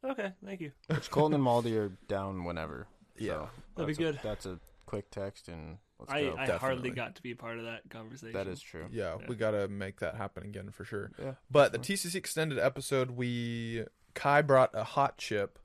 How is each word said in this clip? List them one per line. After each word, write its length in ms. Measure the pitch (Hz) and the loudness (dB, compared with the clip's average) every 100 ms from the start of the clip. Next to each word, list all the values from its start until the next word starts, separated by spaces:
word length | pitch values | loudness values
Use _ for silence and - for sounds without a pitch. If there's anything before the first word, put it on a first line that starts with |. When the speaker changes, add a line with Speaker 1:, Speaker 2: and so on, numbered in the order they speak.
Speaker 1:
Okay, 300 | 262 269 196 190 | -4 -4 -4 -6
thank 180 | 196 190 | -10 -8
you. 100 | 156 - _ | -8 -10 _
Speaker 2:
Which 220 | 156 - | -2 0
Colton 240 | - 151 151 | 4 6 6
and 80 | |
Maldy 340 | 131 120 120 110 | 6 6 4 2
are 120 | 104 92 - | 0 -4 -2
down 360 | 98 98 95 | -2 0 -4
whenever. 440 | 87 85 80 67 - _ - - | -4 -4 -6 -8 -12 _ -20 -8
Speaker 3:
Yeah. 100 | 107 | -4
Speaker 2:
So 160 | 82 76 - - - | -4 -6 -12 -16 -6
Speaker 1:
That'd 100 | 151 | -4
be 60 | |
Speaker 2:
that's 40 | 151 | 0
a, 40 | |
Speaker 1:
good. 160 | 165 143 110 | 0 0 -4
Speaker 2:
that's 160 | 104 98 | -6 -6
a 140 | 90 - - - | -10 -14 -20 -8
quick 240 | 107 98 | -8 -6
text 380 | - 98 - - | -6 -8 -8 -14
and 320 | 85 78 80 _ _ | -12 -12 -14 _ _
let's 120 | - | -6
Speaker 1:
I, 100 | 143 | -2
Speaker 2:
go. 140 | 143 - | 0 0
Speaker 1:
I 80 | 131 | -2
hardly 120 | - | 0
Speaker 3:
Definitely. 300 | 131 131 127 | 0 -2 -4
Speaker 1:
got 240 | 123 113 101 | -4 -8 -8
to 60 | |
be 80 | 123 | -12
a 40 | 120 | -10
part 220 | 117 117 | -8 -8
of 80 | 117 | -8
that 240 | 113 - | -12 -12
conversation. 440 | 113 110 131 113 | -14 -14 -14 -8
Speaker 2:
That 120 | 113 95 | -6 -4
is 140 | 90 | -6
true. 240 | - 80 82 | -10 -12 -8
Speaker 3:
Yeah, 260 | 101 95 80 | -4 -4 -4
Speaker 1:
Yeah. 60 | - | -6
Speaker 3:
we 80 | 117 | -2
gotta 320 | 110 104 98 | 0 2 0
make 320 | 101 98 98 | -2 -6 -4
that 140 | 90 110 | -6 -4
happen 280 | 101 - | -8 -8
again 260 | 101 95 95 | -12 -10 -12
for 160 | - - | -12 -8
sure. 260 | 104 101 - | -6 -8 -8
Speaker 2:
Yeah, 160 | 135 131 _ | -10 -10 _
Speaker 3:
But 220 | 147 135 | 8 8
the 80 | 117 | 6
Speaker 2:
definitely. 40 | 123 | -2
Speaker 3:
T 80 | 196 | -2
C 140 | 175 | -2
C 80 | 185 | -4
extended 400 | - - 160 131 | -4 -2 0 2
episode, 520 | 120 135 135 135 131 | 2 2 0 2 2
we, 760 | 123 123 120 117 117 113 113 110 _ _ | 0 -2 0 -2 -4 -4 -4 -6 _ _
Kai 300 | - 143 143 | -2 4 6
brought 260 | 151 135 127 - | 8 8 8 4
a 80 | |
hot 340 | 113 - 139 - | -2 2 2 0
chip 400 | - 104 98 - | -2 -2 -2 -6